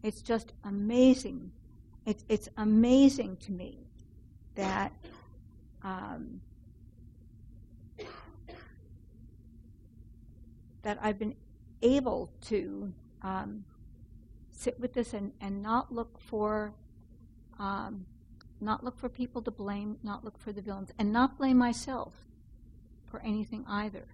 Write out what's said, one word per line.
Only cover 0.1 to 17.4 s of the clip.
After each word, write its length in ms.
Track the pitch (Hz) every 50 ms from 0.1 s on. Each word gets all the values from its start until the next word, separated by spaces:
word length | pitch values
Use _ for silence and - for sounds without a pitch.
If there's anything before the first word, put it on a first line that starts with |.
| 208 -
just 320 | - - 233 226 - - - - -
amazing. 880 | 202 202 202 202 214 233 247 254 262 247 - - - - 170 175 180 - - - - - - - - - - -
It's, 200 | 220 208 214 - -
it's 220 | 220 208 - - - -
amazing 800 | 214 214 214 214 226 240 254 269 277 269 277 269 240 196 185 -
to 140 | - -
me 340 | 196 175 - - - - - - - - - - - - - - - - - - -
that, 360 | - 196 190 190 190 196 - - - - - - - - - - - - - - - - - - - -
um, 580 | 196 190 185 190 - - 160 - - - 185 - - - - - - - - - - - - - - - - - - - - - - - - - - - - - - - - - - - - - - - - - - - - - - - - - - - - - - - - - - - - - - - - - - - - - - - - - - - - - - - - - - - - - - - -
that 160 | - 214 208 -
I've 180 | - 214 208 196
been 160 | 202 214 - - - - - - - - - - -
able 480 | 240 262 285 262 254 185 180 165 175 - - - -
to, 440 | 226 202 175 190 196 196 202 196 180 - - - - -
um, 440 | - 190 190 190 214 208 208 214 196 - - - - - - - - - - - - - - - - -
sit 280 | - - - - - -
with 140 | 240 247 -
this 200 | 254 233 - -
and, 180 | 208 196 202 - -
and 200 | 202 196 196 196
not 320 | 202 214 226 240 - - 247
look 260 | 233 233 226 - -
for, 540 | - - - 214 208 208 214 214 214 208 208 - - - - - - - - - - - - -